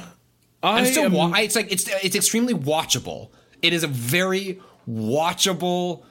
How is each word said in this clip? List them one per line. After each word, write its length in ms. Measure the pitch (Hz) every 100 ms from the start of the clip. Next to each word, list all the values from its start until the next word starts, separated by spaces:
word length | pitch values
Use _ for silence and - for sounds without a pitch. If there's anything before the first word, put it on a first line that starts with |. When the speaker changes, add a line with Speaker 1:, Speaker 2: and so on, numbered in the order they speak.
| - - _ _ _ _
Speaker 1:
I 180 | 175 226
Speaker 2:
I'm 60 | 254
still 180 | 285
Speaker 1:
am 80 | 262
Speaker 2:
wa-, 180 | 160 170
I, 60 | 196
it's 140 | 214 226
like, 160 | 208
it's, 160 | 185 - 190
it's 100 | 190
extremely 380 | 202 - 226 247
watchable. 760 | 180 135 156 156 123 - 78 107 _ _ _
It 100 | 170
is 100 | 170
a 40 | 156
very 720 | 127 120 170 190 190 196 180 - _ -
watchable 1120 | 113 110 147 165 175 196 180 180 180 180 160 -